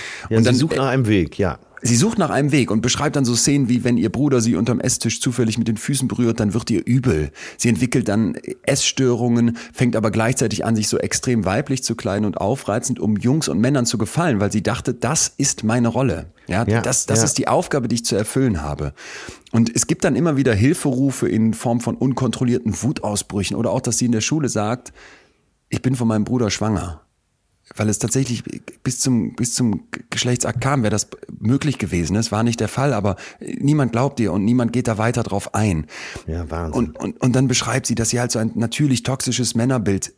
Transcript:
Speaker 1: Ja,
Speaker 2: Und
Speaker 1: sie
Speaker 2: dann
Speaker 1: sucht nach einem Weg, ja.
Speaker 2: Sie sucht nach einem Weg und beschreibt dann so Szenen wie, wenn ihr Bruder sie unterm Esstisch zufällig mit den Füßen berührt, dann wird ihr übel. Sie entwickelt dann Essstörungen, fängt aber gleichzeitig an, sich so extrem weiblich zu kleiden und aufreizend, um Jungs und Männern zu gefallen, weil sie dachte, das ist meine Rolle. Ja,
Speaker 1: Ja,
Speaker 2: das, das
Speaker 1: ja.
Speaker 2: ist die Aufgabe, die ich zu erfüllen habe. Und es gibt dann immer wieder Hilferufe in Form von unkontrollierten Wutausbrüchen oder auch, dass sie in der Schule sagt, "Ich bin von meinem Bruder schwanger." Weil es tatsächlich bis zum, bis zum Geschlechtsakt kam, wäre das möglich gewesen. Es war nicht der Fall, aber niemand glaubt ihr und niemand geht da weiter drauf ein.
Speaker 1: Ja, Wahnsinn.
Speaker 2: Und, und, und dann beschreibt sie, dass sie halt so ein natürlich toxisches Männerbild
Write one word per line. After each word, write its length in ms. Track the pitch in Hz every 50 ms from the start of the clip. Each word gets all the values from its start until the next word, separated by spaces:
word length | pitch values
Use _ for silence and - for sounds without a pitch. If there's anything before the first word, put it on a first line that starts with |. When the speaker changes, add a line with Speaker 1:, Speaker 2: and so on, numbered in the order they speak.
| - - - - - -
Speaker 1:
Ja, 100 | 113 113
Speaker 2:
Und 40 | 113
Speaker 1:
sie 60 | 123
Speaker 2:
dann 40 | 123
Speaker 1:
sucht 200 | 127 143 160 -
nach 120 | 135 135 135
einem 180 | 123 135 127
Weg, 320 | 107 110 98 82 69 - -
ja. 200 | 101 90 67 - - - - -
Speaker 2:
Sie 140 | - 117 120
sucht 240 | 117 156 220 226 214
nach 120 | 180 135
einem 200 | 90 123 143 147
Weg 220 | 143 147 120 - 101
und 80 | 110
beschreibt 340 | 110 127 - - 139 151 -
dann 100 | 147 135
so 120 | 117 120
Szenen 320 | 113 - - 143 143 139 107
wie, 160 | 123 120 -
wenn 120 | 120 123 117
ihr 120 | 95 107
Bruder 300 | - 107 143 147 135 123
sie 160 | 110 117 117
unterm 240 | 82 113 117 120 -
Esstisch 400 | - 123 - - - 117 - -
zufällig 380 | - 139 120 123 120 110 104 117
mit 100 | 113 113
den 80 | 113
Füßen 320 | 104 - - 143 131 135 117
berührt, 320 | - 117 123 117 117 117
dann 120 | 110 104 90
wird 160 | 117 - - 117
ihr 120 | 90 -
übel. 460 | - 120 135 123 127 92 78 76 73 - - - - -
Sie 120 | - - 120
entwickelt 400 | 117 113 123 120 - 139 104 104
dann 260 | 101 107 110 87 - - - - - - -
Essstörungen, 920 | - 139 139 - - - - 135 127 120 107 120 123 120 117 120 117 117 - - - -
fängt 220 | - 131 123 113
aber 160 | 110 107 110
gleichzeitig 540 | 92 110 110 117 131 - 131 110 104 104 -
an, 100 | 107 117
sich 140 | 107 107 -
so 100 | - -
extrem 460 | - 101 - - - - 123 113 92
weiblich 400 | 92 95 120 147 - 135 127 -
zu 100 | - 113
kleiden 300 | - - 104 95 101 107
und 140 | 104 - -
aufreizend, 600 | - 98 123 143 - - 101 117 120 - 127 -
um 180 | - 107 110
Jungs 300 | 98 - 123 135 160 -
und 140 | - 71 90
Männern 260 | 110 127 147 139 120
zu 100 | - -
gefallen, 440 | 104 107 104 - - 170 175 123 98
weil 100 | 101 101
sie 140 | 92 107 92
dachte, 280 | 104 110 - - - 120
das 400 | - - 113 151 156 - - -
ist 260 | - 139 - - - -
meine 240 | 110 113 127 120
Rolle. 460 | 117 113 120 135 127 85 80 78 80 - _ - -
Ja, 180 | 87 98 117
Speaker 1:
Ja, 140 | 101 107 117
Speaker 2:
das, 260 | 113 123 127 - -
das 140 | - 104 110
Speaker 1:
ja. 60 | 113
Speaker 2:
ist 120 | 110 - -
die 80 | 123
Aufgabe, 400 | - 120 156 175 - - 147 117
die 80 | 117 123
ich 100 | 113 117
zu 120 | - 120
erfüllen 440 | 98 110 - - 131 135 127 101 80
habe. 320 | 73 76 73 71 76 71 71 - - - - - - - - - - - -
Und 180 | 113 117 - -
es 140 | - -
gibt 160 | - 196 - -
dann 140 | 185 139
immer 200 | 107 165 170 147
wieder 180 | 131 139 131 110
Hilferufe 720 | 95 107 135 147 - - 147 127 123 135 139 127 - - 92
in 260 | - 110 110 110 107
Form 260 | - - 127 120 120
von 140 | 117 120 -
unkontrollierten 880 | - 123 135 131 - 131 120 113 - 131 123 120 123 - 113 95 - -
Wutausbrüchen 760 | 120 123 - - 104 104 98 - - - 101 95 - -
oder 140 | - 113 -
auch, 100 | 98 127
dass 180 | - - 113 -
sie 80 | 127
in 60 | 120 120
der 80 | 110
Schule 280 | 107 - 147 160 147 120
sagt, 440 | - 110 104 107 120 123 - - - - - - - - _ _ _ _ _ _ _ _ _ _
"Ich 120 | - -
bin 140 | - 131 131
von 140 | 120 120 113
meinem 160 | 110 107 107
Bruder 260 | 98 120 127 117 104
schwanger." 520 | - - 104 110 107 87 82 90 82 80 - _ _ _ _ _ _ _ _ _ _ _ _ _ -
Weil 140 | - 110 107
es 80 | 104 -
tatsächlich 460 | - 110 - 131 135 127 120 98 - - - - - - - - _
bis 160 | 131 123 -
zum, 380 | - 135 127 117 101 110 -
bis 160 | - 120 120 -
zum 360 | - 127 113 98 - - - - - - -
Geschlechtsakt 540 | - - - 123 123 123 - - - 123 117
kam, 200 | 131 143 143 113
wäre 80 | 104
das 180 | 101 104 - - - - - - - -
möglich 380 | - 107 127 139 - 151 127
gewesen. 400 | - 113 85 87 87 85 80 90
Es 160 | 104 113 - 104
war 100 | 104 113
nicht 180 | 120 113 117
der 80 | 113 101
Fall, 260 | - - 131 147 131
aber 220 | 104 98 101 92 - - - - -
niemand 520 | - - - - - 139 151 151 139 113 -
glaubt 280 | 113 131 143 143 -
ihr 120 | 113 95 82
und 100 | 101 95
niemand 300 | 107 120 127 120 113 117
geht 160 | 127 123 123
da 80 | 113
weiter 260 | 101 107 117 120 123 110
drauf 320 | - 95 101 - - -
ein. 300 | 101 107 107 90 78 76 - - - - - - - -
Speaker 1:
Ja, 240 | - 80 85 85 78
Wahnsinn. 220 | 82 82 85 82 -
Speaker 2:
Und, 260 | 127 120 - - -
und, 220 | - 98 - -
und 160 | - 127 113
dann 100 | 127 135
beschreibt 400 | 131 127 - - 113 117 131 123
sie, 80 | - 120
dass 140 | 110 117 107
sie 120 | - 120
halt 120 | 123 120 -
so 60 | 120
ein 140 | 110 113 -
natürlich 480 | - 113 113 - - 147 147 131 117 -
toxisches 520 | - 131 - - 131 117 123 123 110 -
Männerbild 600 | 113 113 131 135 127 101 101 98 95 - - -